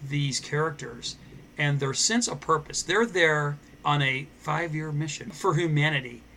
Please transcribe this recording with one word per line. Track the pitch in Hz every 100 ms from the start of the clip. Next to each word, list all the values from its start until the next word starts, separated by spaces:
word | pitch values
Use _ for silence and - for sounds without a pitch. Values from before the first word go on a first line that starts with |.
| 139
these | 143 143 123
characters | - 147 160 147 123 117 - - - - - -
and | 147 143
their | 135
sense | 131 - 233 233
of | -
purpose. | - 156 147 -
They're | - 196 233
there | 185 165 151 147 147 - -
on | 147 143
a | 135 131 139 -
five-year | - 151 170 156 156
mission | 147 156 - 120
for | - 196
humanity. | 165 170 147 151 143 127 120 -